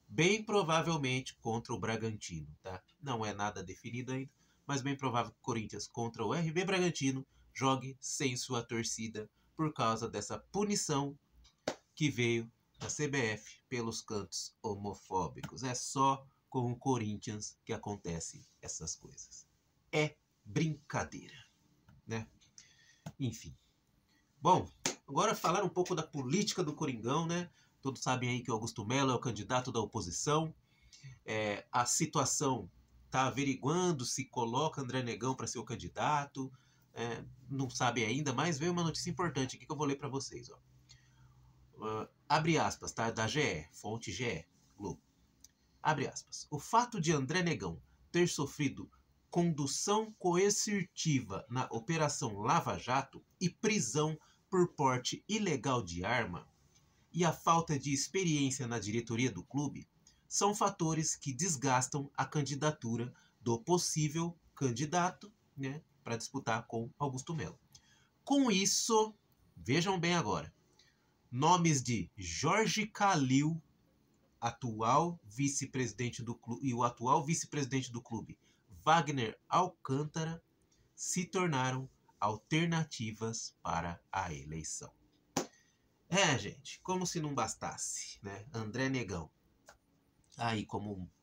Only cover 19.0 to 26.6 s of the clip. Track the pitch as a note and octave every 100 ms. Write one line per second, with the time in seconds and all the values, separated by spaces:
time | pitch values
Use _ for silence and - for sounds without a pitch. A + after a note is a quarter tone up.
19 | - - - - - _ _ _ _ D3+
20 | D3+ - _ _ G#2+ D3+ D#3+ C#3 - A2+
21 | - - - - - _ _ _ _ -
22 | - A2+ A2+ - _ - - _ - _
23 | - - B2 - D2 - _ _ _ _
24 | _ _ _ - D#3+ D3+ F2 - - -
25 | - C#3+ G#3+ - F3 F#3+ F#3 F3+ F3+ E3
26 | - C#3+ B2+ G3+ - -